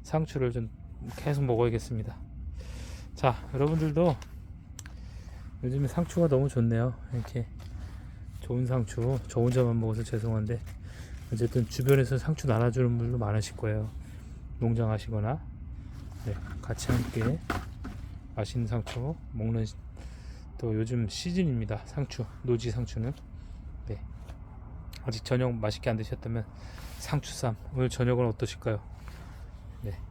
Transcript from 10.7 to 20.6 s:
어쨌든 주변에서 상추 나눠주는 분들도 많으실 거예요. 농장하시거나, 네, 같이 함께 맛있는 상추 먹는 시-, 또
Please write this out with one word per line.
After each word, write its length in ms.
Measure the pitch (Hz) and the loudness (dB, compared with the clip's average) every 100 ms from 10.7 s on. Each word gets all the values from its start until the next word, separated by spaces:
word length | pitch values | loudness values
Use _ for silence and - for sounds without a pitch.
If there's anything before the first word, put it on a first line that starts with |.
| - - - - - - | -10 -12 -12 -12 -12 -4
어쨌든 360 | 110 117 131 113 | 2 4 4 2
주변에서 500 | - 127 139 123 135 | 2 8 8 8 2
상추 300 | - 156 135 | 2 0 4
나눠주는 400 | 110 120 120 123 120 | 4 4 6 4 4
분들도 200 | 117 123 | 2 2
많으실 380 | 104 107 104 - | 2 2 0 -2
거예요. 340 | 110 107 107 - - - - - - - | 0 0 -2 -6 -12 -12 -12 -12 -12 0
농장하시거나, 800 | 117 117 113 107 113 110 107 147 - - - - - - - - - | 2 4 4 2 0 0 0 0 -4 -10 -10 -10 -10 -10 -10 -6 -4
네, 80 | - - - | -4 -6 -8
같이 300 | - 113 - | -4 -4 2
함께 480 | 123 120 120 117 156 - - - - - - - - - - | 2 2 2 2 2 -2 -4 -4 -8 -8 -8 -10 -10 -8 -4
맛있는 320 | 104 123 113 | -2 0 2
상추 480 | 117 - 123 131 165 - | 0 0 -4 -2 -4 -6
먹는 320 | 117 110 113 110 | -2 0 2 0
시-, 100 | - - - - - - - - | -4 -12 -12 -12 -12 -12 -12 -12
또 160 | - | -4